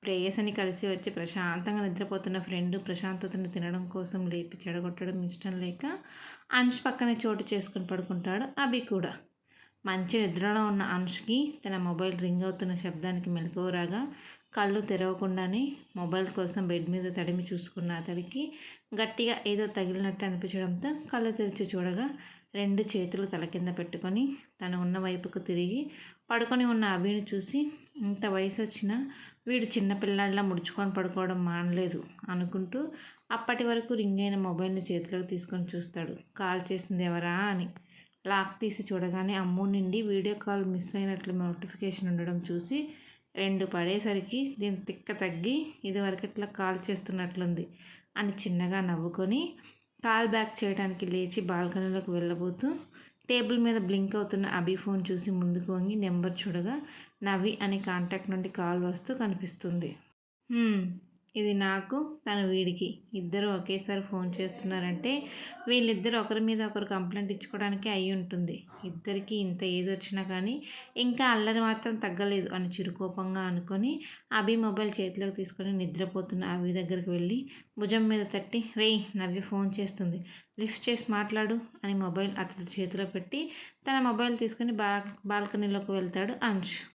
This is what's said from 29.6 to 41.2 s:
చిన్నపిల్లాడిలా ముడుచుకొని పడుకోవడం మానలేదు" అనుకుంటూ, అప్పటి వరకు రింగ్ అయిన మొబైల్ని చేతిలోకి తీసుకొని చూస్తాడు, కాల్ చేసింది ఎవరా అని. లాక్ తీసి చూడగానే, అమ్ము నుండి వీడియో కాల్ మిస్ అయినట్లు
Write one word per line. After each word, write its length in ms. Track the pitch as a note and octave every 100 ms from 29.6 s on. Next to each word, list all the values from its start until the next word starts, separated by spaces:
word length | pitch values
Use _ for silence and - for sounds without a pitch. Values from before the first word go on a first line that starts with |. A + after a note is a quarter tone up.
| A3
చిన్నపిల్లాడిలా 760 | A#3 G3 G3+ G3+ G3 G3+ G3
ముడుచుకొని 500 | G3 F3+ F3 - G3+
పడుకోవడం 540 | F#3+ F3+ F#3 F#3 F#3 F3
మానలేదు" 580 | E3+ F3 F3 F3+ F3 - - -
అనుకుంటూ, 500 | F3+ F3 G3 F#3 A#3+ D#4 - - - _
అప్పటి 320 | A3+ A3+ A#3+
వరకు 300 | A#3+ A#3 A3+
రింగ్ 260 | A#3+ G3+ G3
అయిన 160 | G3+ G3
మొబైల్ని 460 | F#3+ E3+ F#3 F#3+
చేతిలోకి 460 | F3+ F3 F3 F#3 F3+
తీసుకొని 380 | F3+ F3 F#3 F3 F3
చూస్తాడు, 400 | F3 F3+ E3 - - -
కాల్ 240 | F#3+ F#3
చేసింది 420 | F3+ F#3+ F3+ F3+
ఎవరా 340 | F3 E3+ F3 F3
అని. 240 | G3+ F#3+ F3+ - - - - _ F#3+
లాక్ 320 | G3 F#3+ -
తీసి 240 | A3 G3+
చూడగానే, 500 | G3+ F#3 F3+ F3+ F#3+
అమ్ము 320 | G3 F3+ F3+ G3
నుండి 360 | G3 F#3+ G3+
వీడియో 340 | G#3+ G3 F#3+ G#3
కాల్ 300 | G#3 G3+ F#3+
మిస్ 300 | F3+ F3+ G3
అయినట్లు 380 | G3 F#3+